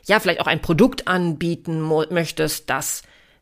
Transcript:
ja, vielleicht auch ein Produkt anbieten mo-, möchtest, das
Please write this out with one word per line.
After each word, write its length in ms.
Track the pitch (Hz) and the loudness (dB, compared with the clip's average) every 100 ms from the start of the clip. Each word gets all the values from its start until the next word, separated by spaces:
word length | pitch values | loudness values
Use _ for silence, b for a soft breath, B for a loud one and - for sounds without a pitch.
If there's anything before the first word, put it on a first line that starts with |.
| - | 2
ja, 160 | 208 | 2
vielleicht 180 | 190 170 | 2 -2
auch 80 | - | 0
ein 140 | 165 | -2
Produkt 480 | - 160 254 - - | 0 4 4 4 -2
anbieten 720 | 180 175 151 170 170 - 160 | 0 0 -2 -4 -4 -4 -4
mo-, 240 | 156 156 156 | 0 0 0
möchtest, 600 | 175 160 - 156 - - | -2 -2 -2 -2 -4 -4
das 340 | 135 147 - b b b b | -4 -4 -8 b b b b